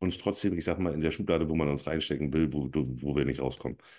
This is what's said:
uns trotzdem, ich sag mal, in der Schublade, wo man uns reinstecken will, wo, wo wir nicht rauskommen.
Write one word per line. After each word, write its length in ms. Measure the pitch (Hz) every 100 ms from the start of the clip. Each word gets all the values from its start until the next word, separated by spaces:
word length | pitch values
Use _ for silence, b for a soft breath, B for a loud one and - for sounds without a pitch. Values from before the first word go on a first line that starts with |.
uns 180 | 92 -
trotzdem, 380 | 104 101 101 87
ich 80 |
sag 140 | 87 82
mal, 160 | 87
in 60 | 76
der 100 | 80
Schublade, 380 | - - 82 80
wo 80 | 80
man 120 | 73
uns 180 | 71 -
reinstecken 460 | 80 - 73 71
will, 200 | 78 80
wo, 160 | 73 67
wo 440 | 76 65 64 71 71
wir 80 |
nicht 160 | 67 67
rauskommen. 380 | 67 - 60 64 B